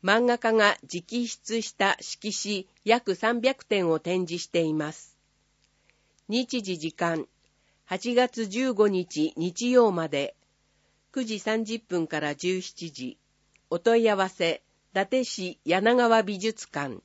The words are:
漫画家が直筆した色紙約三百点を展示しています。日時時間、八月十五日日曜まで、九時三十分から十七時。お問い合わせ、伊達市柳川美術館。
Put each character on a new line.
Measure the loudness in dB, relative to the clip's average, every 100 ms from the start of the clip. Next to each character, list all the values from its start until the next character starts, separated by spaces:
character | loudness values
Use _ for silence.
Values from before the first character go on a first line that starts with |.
漫 | 4 4
画 | 4 2
家 | 2
が | 4 4 2
直 | -6 -12 -6 -6 -6
筆 | -8 -6 -6
し | -6 -2
た | 0 0
色 | -6 -10 -8
紙 | -8 -6 -6 -8 _
約 | 0 0 0
三 | -2 0 0
百 | 0 -2
点 | -2 0 2
を | 0
展 | 0 -4 -2
示 | -6
し | -4
て | -2
い | 0
ま | -2 -6
す。 | -10 -20 _ _ _ _ _ _ _ _ _ _ _ -4
日 | -2 -2 -4
時 | -4 -6
時 | -6
間、 | -4 -2 -2 -6 _ _ _ _ _
八 | _ -6 0
月 | 2 2 -2 -6
十 | -2 -2
五 | 2 2
日 | 2 -2 -2 -4 -2
日 | -4 -2 2
曜 | 6 6
ま | 2 -2
で、 | -2 -4 -8 _ _ _ _ _ _ _
九 | -6
時 | -4 -4
三 | -2 -2
十 | -2 -8
分 | _ -4 -2
か | -4
ら | -4 -4
十 | -2 -4
七 | -6 -12 -14
時。 | -10 -12 -12 _ _ _ _ _
お | 0
問 | 4 4
い | 4
合 | 2
わ | 0
せ、 | 0 -2 -2 _ _ _
伊 |
達 | -4 0 0
市 | -2 -6 -8 -8
柳 | 0 2 4 4
川 | 6 4
美 | 2 -2
術 | -4 -6 -10
館。 | -8 -8 -10